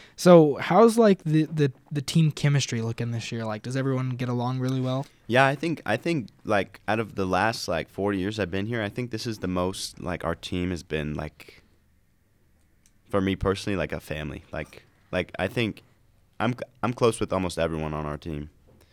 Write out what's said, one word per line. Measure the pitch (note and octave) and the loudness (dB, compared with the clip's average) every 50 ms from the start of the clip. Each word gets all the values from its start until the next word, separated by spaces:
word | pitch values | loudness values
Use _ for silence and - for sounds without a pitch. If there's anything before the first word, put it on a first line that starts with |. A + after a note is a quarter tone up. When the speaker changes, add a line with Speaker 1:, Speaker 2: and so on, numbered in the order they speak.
| - - _ - | -20 -20 _ 2
Speaker 1:
So | - F3 F3+ E3+ D#3 D3 C3 - | 8 10 10 10 10 8 4 0
how's, | - - D#3+ F#3+ A#3 A#3 G#3+ A#3 | -2 2 6 8 8 8 8 6
like, | A3+ G#3 F#3+ - - | 6 6 4 4 2
the, | D#3+ D3+ D#3 D#3 | 2 2 2 2
the, | - D#3+ D#3 C#3+ C3+ - _ _ - | 2 0 0 0 0 0 _ _ -8
the | D3+ D3 | -6 -6
team | C#3 - - E3 D#3+ D3+ | -2 0 4 4 4 4
chemistry | - - - D3 C#3+ C#3 - - B2 A#2 | 2 2 2 2 2 2 0 0 -4 -4
looking | A2+ A2+ A2+ - A#2+ A#2 | -4 -4 -4 -4 -4 -4
this | A#2 A#2 - - | -4 -6 -6 -6
year? | A#2+ A2+ A2+ | -6 -6 -6
Like, | A2 G#2+ G#2+ - | -6 -6 -6 -6
does | A#2+ B2+ C3+ | -6 -4 -2
everyone | C3 C3+ C3+ B2+ C3 B2+ | 0 0 0 0 -2 -2
get | B2 A#2+ B2+ B2 | -4 -4 -4 -2
along | B2 A#2+ A#2+ B2 C3 C3 | -2 -2 -2 -2 -2 -2
really | B2+ B2+ C3 C3 | -2 -2 -2 -2
well? | B2+ B2+ B2+ C3+ C#3 - _ _ _ - | -2 -2 -2 -4 -6 -8 _ _ _ 0
Speaker 2:
Yeah, | A2 B2+ C3+ | 4 4 4
I | C3+ C#3+ | 4 2
think, | C#3 - E3+ D#3 - - | 0 -2 -4 -4 -4 -2
I | - G#2+ A#2 | -2 -2 -2
think, | - E3+ E3+ D3 G#2 - _ _ - | 0 -2 -2 -2 -4 -8 _ _ -4
like, | - G#2+ G2+ F#2 - - - _ - | 0 0 0 0 -2 -6 -10 _ -2
out | G#2+ A2+ | -2 -2
of | A2+ G2 - | -2 -4 -4
the | G2 F#2+ | -4 -2
last, | F#2 F2+ F2+ G2+ A2+ A#2 - - - | 0 2 2 2 2 0 -2 -4 -4
like, | F2 D#2+ D2 - | -4 -4 -4 -6
four | - - G2 G2+ G2+ | -6 -4 -2 -2 -2
years | F#2+ F2+ G2+ G#2+ G#2+ | -2 -2 -2 -2 -4
I've | G2 E2 | -4 -4
been | F2+ F#2+ G2 | -4 -4 -4
here, | A2 A#2+ A#2 | -4 -4 -4
I | G#2+ G2+ | -6 -6
think | - - B2 A#2 | -6 -6 -8 -6
this | - A2 - | -8 -8 -6
is | A#2+ A2 G#2 | -8 -8 -6
the | - F#2 | -4 -4
most, | F2+ F2+ F2+ F#2 G2 - - - - - | -2 -2 -2 -2 -4 -6 -10 -12 -12 -10
like, | - E2+ F2 - - | -8 -8 -6 -6 -4
our | D#2+ E2+ | -6 -6
team | - - - - F2+ F2+ F2+ | -6 -6 -6 -6 -4 -4 -4
has | F#2 D#2 D2+ | -4 -6 -8
been, | - D#2 D#2 D2 D2+ D2 | -6 -6 -4 -4 -4 -6
like, | D#2 D#2 D2+ - - - - - - - _ _ _ _ _ _ _ _ _ _ _ _ _ _ _ _ _ _ _ _ _ _ _ _ _ _ _ _ _ | -6 -8 -10 -12 -16 -20 -20 -20 -20 -20 _ _ _ _ _ _ _ _ _ _ _ _ _ _ _ _ _ _ _ _ _ _ _ _ _ _ _ _ _
for | - G2+ | -2 0
me | F#2 F#2+ F#2+ | 0 0 0
personally, | - - G2 F#2+ F#2+ - G#2 G2+ F2+ | 0 0 -2 -2 -2 -2 -4 -2 -2
like, | D#2 D#2 E2 | -2 -4 -6
a | D2+ | -8
family. | - - D2+ D2+ D2+ D2 - - - - | -8 -8 -8 -8 -8 -8 -10 -12 -14 -12
Like, | - D2+ D2+ - - - - _ _ _ _ - | -10 -10 -10 -10 -14 -20 -20 _ _ _ _ -6
like, | - F#2 F2+ - - - | -4 -4 -4 -4 -4 -4
I | F2+ G2 | -4 -2
think | - B2 A#2 G#2 - - - _ _ _ _ _ _ _ _ _ _ - | -2 -2 -2 -2 -4 -8 -14 _ _ _ _ _ _ _ _ _ _ -2
I'm, | G#2 A#2+ B2 - - - _ _ | -2 -2 -2 -4 -8 -14 _ _
I'm | - A2 B2 | -4 -4 0
close | - B2 A#2 A2+ - | 2 2 2 2 2
with | G#2 F2 F#2 | -2 -2 -2
almost | F#2+ F#2 F2 - E2 | -2 -2 -2 -2 -2
everyone | E2 E2 D#2+ D#2 D#2 D2+ D2+ | -2 -2 -2 -4 -4 -4 -4
on | D2+ D2+ | -6 -6
our | D2+ D2 D2 | -6 -8 -8
team, | - E2+ D#2 D2 D2 D2+ _ _ _ _ _ _ _ _ | -10 -10 -10 -10 -10 -12 _ _ _ _ _ _ _ _